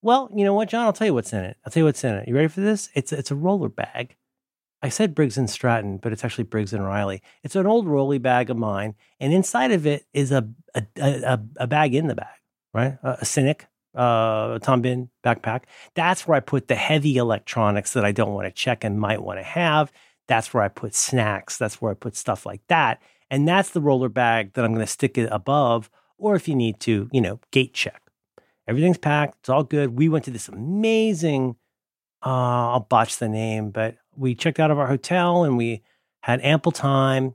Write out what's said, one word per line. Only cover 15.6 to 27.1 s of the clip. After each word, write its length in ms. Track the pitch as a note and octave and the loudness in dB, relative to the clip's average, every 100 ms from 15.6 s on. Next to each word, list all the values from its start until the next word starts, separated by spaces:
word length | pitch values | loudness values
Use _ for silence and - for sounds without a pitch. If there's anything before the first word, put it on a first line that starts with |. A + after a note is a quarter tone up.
| _ - - | _ -20 -12
That's 340 | - E3 F#3 - | -2 0 0 2
where 80 | D3+ | 0
I 40 | |
put 280 | - C#3 - | 2 -4 0
the 60 | |
heavy 440 | A#2 - D#3 D3 B2+ | -2 2 2 2 2
electronics 760 | A#2+ G#2+ - - G#2+ G#2 - | 2 -2 -4 0 2 2 -2
that 100 | C3 | 0
I 80 | G2+ | 0
don't 220 | G2+ G#2 | 2 0
wanna 160 | G2+ G2 | -2 -8
check 340 | - - A#2 | -4 -2 -2
and 160 | A2 G2+ | -2 -2
might 220 | G#2 G#2+ | -2 -2
wanna 220 | F#2+ F#2+ | -4 -10
have. 480 | - - E3+ D3+ D3 _ _ _ _ | -6 -2 2 2 2 _ _ _ _
That's 240 | A#2 A2 | -2 0
where 120 | B2 | 0
I 40 | G2+ | 0
put 280 | - A2+ - | -2 -8 -4
snacks. 640 | - C3 G#2+ G2 - - | 0 0 0 -2 -8 -6
That's 200 | A2 - | -6 -4
where 120 | A#2 | -6
I 40 | G2+ | -4
put 200 | A#2 - | -8 -10
stuff 320 | - G2+ - | -6 -4 -6
like 140 | G2 _ | -14 _
that. 320 | E3+ C3+ A2+ _ _ _ | 2 2 -2 _ _ _
And 180 | C3+ D3+ | 0 4
that's 220 | F#3 G3 | 4 2
the 120 | F3+ | 0
roller 280 | D3 C3+ B2+ | 2 2 0
bag 440 | A2 A#2+ A2+ G2+ | 0 2 2 -2
that 120 | A2+ A#2 | -2 -2
I'm 80 | |
gonna 140 | A2 A2 | 0 -4
stick 280 | - C#3 - | -2 -2 0
it 140 | A2+ | -2
above, 600 | G#2+ F#2 C#3+ C3+ A#2 A2 _ _ _ | -2 0 0 2 0 -4 _ _ _
or 160 | G#3 G3 | 0 0
if 120 | - | 0
you 80 | C#3 | 0
need 240 | A#2 G2+ | 0 -2
to, 280 | - G#2+ G2+ | 0 0 2